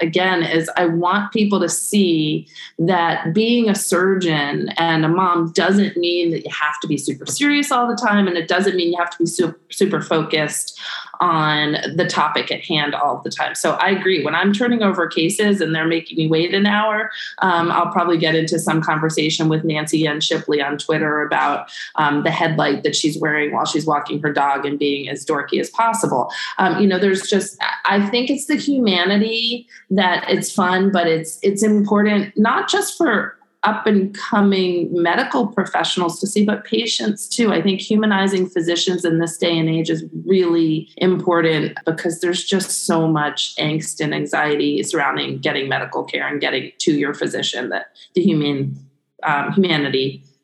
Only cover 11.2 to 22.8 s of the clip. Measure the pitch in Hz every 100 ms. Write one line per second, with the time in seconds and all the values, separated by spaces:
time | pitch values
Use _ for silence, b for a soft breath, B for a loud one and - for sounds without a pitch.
11.2 | 170 160 151 151 151 151 - 165 170 -
12.2 | 151 127 123 - - 156 147 - 143 90
13.2 | - - 131 123 165 - 185 196 185 180
14.2 | 147 165 196 202 240 233 202 185 165 175
15.2 | 165 202 208 190 160 160 160 165 165 165
16.2 | 156 160 175 196 208 208 220 214 220 B
17.2 | B - 185 170 170 - 165 185 170 165
18.2 | 160 160 160 170 165 160 160 156 160 156
19.2 | 156 156 156 156 160 151 151 156 156 151
20.2 | - 160 156 147 139 147 - 156 156 151
21.2 | 143 143 143 143 - B B - 147 147
22.2 | 165 - 165 151 151 143